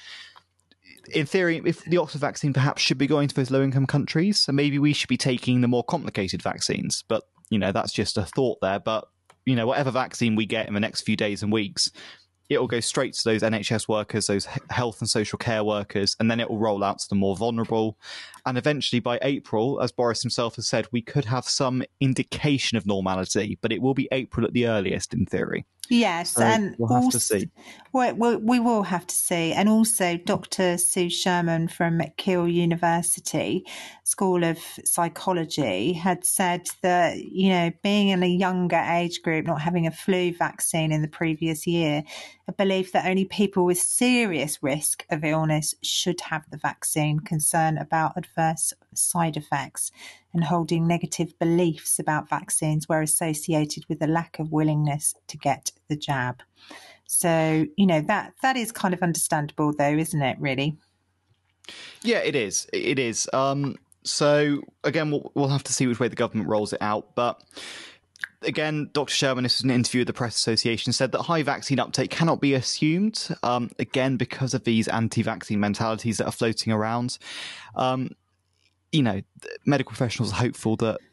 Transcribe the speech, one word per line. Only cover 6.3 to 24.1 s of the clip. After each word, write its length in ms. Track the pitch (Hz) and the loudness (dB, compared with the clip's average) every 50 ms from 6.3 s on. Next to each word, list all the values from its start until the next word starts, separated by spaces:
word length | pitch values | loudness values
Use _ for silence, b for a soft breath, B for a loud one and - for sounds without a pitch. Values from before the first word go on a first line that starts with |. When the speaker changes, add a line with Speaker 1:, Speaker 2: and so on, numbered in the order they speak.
| - 87 | -4 -4
Speaker 1:
vaccines. 640 | - 98 - - - - - - - - - - - | -4 -6 -4 -4 -4 -2 -2 -2 -2 -4 -4 -4 -2
But, 160 | - 113 107 - _ _ _ _ - | -2 -2 -2 -2 _ _ _ _ -2
you 100 | 110 104 | 0 2
know, 120 | 95 95 | 2 2
that's 220 | 98 113 - - - | 0 0 -2 -2 -2
just 240 | - 104 - - | -2 -2 -2 -2
a 60 | 110 95 | -2 -4
thought 340 | - - - 135 120 - - | -2 -2 0 0 0 0 0
there. 180 | - 95 95 98 | -2 -2 -2 -2
But, 280 | - 113 110 107 - - _ _ _ - _ _ _ | -2 -2 -4 -4 -4 -8 _ _ _ -20 _ _ _
you 100 | 131 131 | 0 2
know, 120 | 117 113 | 2 2
whatever 240 | 117 - - 143 131 | 2 2 0 0 0
vaccine 440 | 110 127 127 - - - 123 117 107 | 0 0 -2 -2 -2 0 0 2 2
we 100 | 107 113 | 2 0
get 220 | 92 120 110 104 | 0 -2 -2 -2
in 60 | - 104 | -2 -2
the 80 | 104 | -2
next 200 | 117 110 - - | -2 -2 -4 -4
few 140 | - - 110 | -4 -2 0
days 260 | - 113 104 101 95 | 0 0 -2 -2 -2
and 120 | 107 104 107 | -2 0 0
weeks, 360 | 110 104 98 87 - - - B B B B B B B B _ _ _ - | 0 -2 -2 -4 -4 -4 -4 B B B B B B B B _ _ _ -2
it 100 | 143 123 | 0 0
will 80 | 127 | 0
go 140 | 110 120 117 | 0 -2 -2
straight 320 | 113 - - 151 135 123 - | -2 -2 -2 -2 -2 -2 -4
to 100 | - - | -2 0
those 180 | 113 110 107 | 2 2 2
N 120 | 107 110 110 | 2 2 0
H 180 | 110 101 - | 0 0 -2
S 160 | 117 107 - | -2 -2 0
workers, 400 | - 110 107 104 - - 107 - | -2 -2 -2 -2 -2 -2 -2 0
those 180 | - 101 98 98 | 0 0 0 -2
he-, 140 | - - 139 - - | -4 -8 -10 -8 -6
health 300 | - 123 123 117 110 - | -4 -4 -4 -4 -4 -4
and 100 | 120 110 | -4 -2
social 280 | - 117 107 - - | 0 0 -2 -2 -4
care 260 | - - 123 113 107 107 | -4 -2 -2 0 0 0
workers, 520 | 107 104 104 101 - - 104 98 98 - - | 0 0 -2 -2 -4 -2 -2 0 0 0 0
and 100 | 113 113 | 0 0
then 100 | 117 117 | 0 0
it 100 | 117 - | -2 -2
will 100 | 110 104 | -2 0
roll 240 | 110 110 104 98 98 | 0 0 2 2 0
out 160 | 98 - - | 0 -2 -2
to 100 | - - | -4 -2
the 60 | 101 | 0
more 200 | 98 95 98 98 | 2 2 2 2
vulnerable. 600 | 87 113 120 117 113 113 - 117 110 110 110 110 B B B B B B B B B B | 0 0 -2 0 -2 -2 0 0 0 0 0 -2 B B B B B B B B B B
And 120 | 135 127 | -4 -2
eventually 420 | 123 120 151 147 135 - - - 120 | 0 0 0 0 0 0 0 0 0
by 180 | 101 123 120 113 | 0 0 0 0
April, 600 | - 139 143 120 - - - 107 110 135 143 - | 0 0 -2 -2 -2 -2 0 0 2 2 0 0
as 120 | - 117 - | -2 -2 0
Boris 280 | - 123 117 113 - | 0 0 2 0 0
himself 340 | - 120 - - 120 113 - | -2 -2 -2 -2 -2 -2 -4
has 100 | - 113 | -6 -4
said, 200 | - - 117 107 - | -2 0 0 0 -2
we 100 | - 120 | -4 -4
could 240 | - - - 143 139 | -4 -2 -2 -2 0
have 200 | 110 131 123 - | 0 -2 -2 -2
some 380 | - - - 143 127 127 127 - - _ - | -2 0 0 0 0 0 0 -2 -4 _ 0
indication 760 | 139 131 131 - 127 - - - - 147 143 131 - - 117 | 0 2 2 0 -2 -4 -4 -2 0 2 2 2 0 0 -2
of 80 | 110 90 | 0 0
normality, 720 | 101 101 95 95 95 92 95 92 - - 107 92 104 - - | 0 0 0 0 0 0 0 -2 0 0 0 0 0 -2 -2
but 100 | - 113 | -2 -2
it 100 | - 180 | 0 2
will 120 | 120 131 135 | 2 2 2
be 160 | 139 131 - | 2 0 0